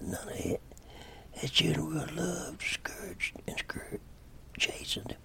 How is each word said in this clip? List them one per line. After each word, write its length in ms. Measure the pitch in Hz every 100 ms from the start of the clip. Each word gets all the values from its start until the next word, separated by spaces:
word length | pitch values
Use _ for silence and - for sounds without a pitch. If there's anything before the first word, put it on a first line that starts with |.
none 280 | - - -
of 80 | -
it. 240 | - - - - - - - - - -
As 80 | 135
children, 420 | - 165 151 156
we 80 | 156
are 60 | 135
loved, 480 | 160 175 175 - -
scourged, 720 | - - - - 202 180 - - -
and 120 | -
scourged, 420 | - - - - - - - - - -
chastened. 600 | - - - - - -